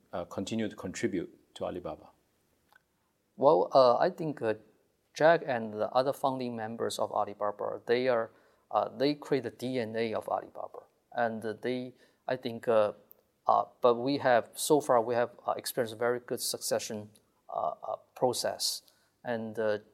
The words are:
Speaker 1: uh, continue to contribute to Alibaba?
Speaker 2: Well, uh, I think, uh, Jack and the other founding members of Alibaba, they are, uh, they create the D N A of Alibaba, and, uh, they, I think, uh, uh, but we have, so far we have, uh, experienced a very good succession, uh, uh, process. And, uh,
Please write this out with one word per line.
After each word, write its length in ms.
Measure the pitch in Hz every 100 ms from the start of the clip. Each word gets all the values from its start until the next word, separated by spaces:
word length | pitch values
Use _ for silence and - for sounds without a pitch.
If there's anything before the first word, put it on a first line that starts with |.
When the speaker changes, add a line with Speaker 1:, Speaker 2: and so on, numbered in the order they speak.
| _
Speaker 1:
uh, 120 | 95 87
continue 420 | - 98 113 110
to 60 | -
contribute 540 | 95 87 120 92 - - _ -
to 100 | 90
Alibaba? 420 | 90 80 76 - _ _ _ _ _ _ _ _ _ _ _ _ -
Speaker 2:
Well, 320 | 131 175 -
uh, 240 | 139 127 117
I 120 | 165
think, 320 | 185 160 131
uh, 140 | 113 107 - _ _ _ _
Jack 300 | - 151 165 170
and 280 | 120 113
the 160 | 104 107
other 240 | 127 135
founding 420 | 131 135 131 123 117
members 420 | 110 117 107 -
of 140 | 107
Alibaba, 720 | 104 101 101 104 104 107 107 -
they 220 | 120 127
are, 240 | 120 113 _ _ _ -
uh, 180 | 110 101 110
they 180 | 139 147
create 280 | - 139
the 60 | 117
D 300 | - 127 127
N 160 | 110 113
A 180 | 113
of 140 | 98 -
Alibaba, 500 | 95 101 - - - - _ _
and, 300 | 123 117 110
uh, 100 | 110 104
they, 320 | 120 127 127 - _ _ -
I 100 | 127
think, 300 | 123 113 123
uh, 260 | 113 104 - _ _ _ _ -
uh, 160 | 110 107 _
but 140 | 127 120
we 220 | 127 143
have, 300 | 135 120 -
so 260 | - - 151
far 220 | 135 123
we 140 | 113 120
have, 160 | 120 - -
uh, 80 | -
experienced 360 | - - 113
a 40 | 110
very 240 | 120 123 -
good 140 | 120
succession, 720 | - 120 - 117 - 110 104 _ _ _ -
uh, 180 | - - - -
uh, 100 | - _ -
process. 680 | 127 113 104 90 - - - _ _ _ -
And, 340 | 117 110 110
uh, 200 | 110 104 -